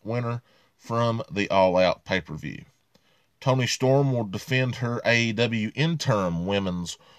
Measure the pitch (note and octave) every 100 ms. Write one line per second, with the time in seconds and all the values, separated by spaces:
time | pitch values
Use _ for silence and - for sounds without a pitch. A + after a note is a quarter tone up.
0 | G2+ A#2+ A#2 A#2 - _ _ _ - A#2
1 | A#2 A2+ - G2+ G2+ G2 F#2+ F2+ F2+ -
2 | - F#2+ D#2+ D#2 D#2 - - _ _ _
3 | _ _ _ _ C3+ C3 A#2+ - C3 C#3
4 | C#3 B2 G#2+ G#2 - C3 B2+ A#2 A#2+ A#2+
5 | A2+ A#2 A#2 A2 A#2 A2+ G#2+ - D#3+ E3
6 | - G#2+ F2+ E2+ F2+ G2+ F#2+ F2+ E2+ -
7 | _